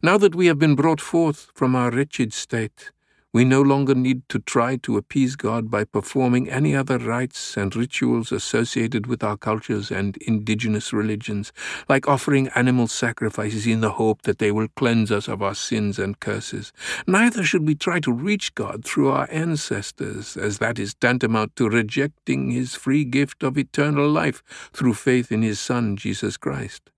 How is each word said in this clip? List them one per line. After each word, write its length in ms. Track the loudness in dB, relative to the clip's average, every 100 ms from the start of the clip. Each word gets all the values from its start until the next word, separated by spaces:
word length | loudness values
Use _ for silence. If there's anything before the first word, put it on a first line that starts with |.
Now 160 | 4 6
that 160 | 4
we 120 | 6 4
have 120 | 6
been 160 | 4
brought 260 | 6 4 2
forth 500 | 0 2 2 0 -10
from 200 | -2 0
our 160 | 2 2
wretched 420 | 0 -2 -2 -4
state, 580 | -4 -6 -4 -6 _ -20 _ _ _ _
we 120 | 4 6
no 160 | 6
longer 320 | 6 4 4
need 340 | 2 2 0 -2
to 100 | -6
try 360 | -2 0 0 -2
to 220 | -2 -2
appease 380 | -2 0 0 0
God 340 | -4 -2 -2
by 140 | -2
performing 640 | 0 -2 -2 0 2 2 0
any 260 | 0 2 2
other 220 | 0 -2
rites 580 | 0 -2 -4 -6 -8 -4
and 180 | -4
rituals 560 | -2 -4 -2 0 0 0
associated 760 | -4 -2 -2 0 -2 -2 -2 -4
with 180 | -4
our 140 | -4 -4
cultures 520 | -2 -4 -2 -4 -4
and 280 | -4 -4 -4
indigenous 760 | -2 -2 0 -2 0 -2 -2
religions, 580 | -2 -2 -4 -4 -6 -6 -12 -12 -12 0
like 180 | 0 4
offering 420 | 0 4 2 2
animal 380 | 2 2 4 2
sacrifices 800 | 0 -4 -2 -4 -2 -4 -2 0
in 140 | 2
the 120 | 0
hope 280 | 2 0 0
that 140 | -2 0
they 160 | 0
will 160 | 0 -2 0
cleanse 340 | 2 2 2
us 180 | 0 -2
of 120 | -4
our 140 | -4
sins 440 | -4 -4 -2 -2 -2
and 220 | -6 -4
curses. 540 | -6 -6 -6 -10 -12 _ -10 -6 2
Neither 360 | 4 4 2
should 240 | 0 2 2
we 80 |
try 260 | 0 0 0
to 120 | 0
reach 420 | -2 0 -2 -2
God 300 | -6 -8 -8
through 240 | -4 2 2
our 200 | 2 0
ancestors, 1080 | -2 -2 -2 -2 -4 -6 -8 -8 -8 -10 -6
as 220 | -4 -2
that 200 | -4 -2
is 140 | -6
tantamount 640 | -2 0 2 2 0 -2 0
to 140 | 2
rejecting 800 | 2 0 -2 -4 _ -4 -2 0
his 240 | -2 -4
free 320 | -6 0 0 2
gift 360 | 0 -2 -2
of 140 | -2 -2
eternal 540 | -4 0 0 2 2
life 320 | 2 0 -4 _ -20 -18
through 180 | 0 0
faith 400 | 2 2 2 2
in 80 | 0
his 180 | 0 -2
Son, 380 | -2 -2 -2 -2
Jesus 400 | -4 -4 -6 -4
Christ. 540 | -6 -6 -8 -14 _